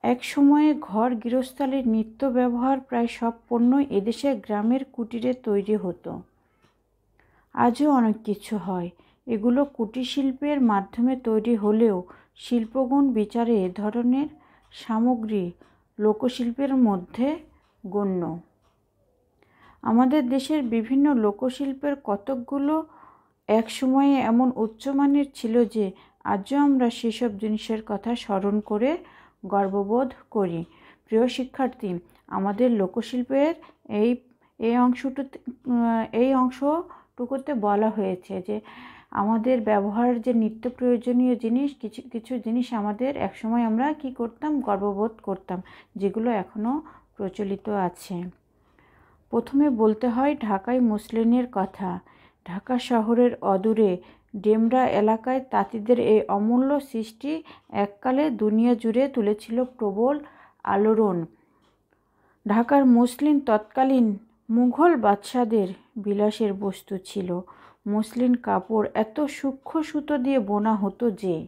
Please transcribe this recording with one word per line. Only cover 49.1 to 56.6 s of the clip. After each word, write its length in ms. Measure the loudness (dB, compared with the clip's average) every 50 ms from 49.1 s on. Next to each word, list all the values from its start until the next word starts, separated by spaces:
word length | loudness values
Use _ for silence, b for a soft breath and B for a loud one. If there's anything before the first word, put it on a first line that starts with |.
| b b b _ -2
প্রথমে 340 | -2 -2 0 2 4 4 4
বলতে 360 | 4 4 4 2 2 2 0 -2
হয় 240 | 0 0 0 0 0 -2 -2
ঢাকাই 380 | -2 -2 -2 -2 -2 0 2
মসলিনের 680 | 2 2 0 -2 -4 -4 -2 0 2 4 4 2 0 -2
কথা। 400 | -2 -4 -4 -4 -4 -8 -6 -6 -6 -8 -12 b b b b b b b _
ঢাকা 280 | -12 -12 -12 _ -4 -4 -4
শহরের 540 | -2 0 0 0 2 2 4 4 4 4 2 0 0
অদূরে 480 | 0 0 2 2 2 2 4 4 2 2 -2 B B B B B B -14
ডেমরা 480 | -2 2 2 4 4 4 4 4 4 2 2
এলাকায় 500 | 2 2 2 2 2 0 -2 -4 -4 -4 -4 -2
তাঁতিদের 480 | -2 -2 -2 -2 -6 -10 2 2 2 2 4
এই 160 | 4 4 4 4 2
অমূল্য 420 | -2 0 0 2 2 2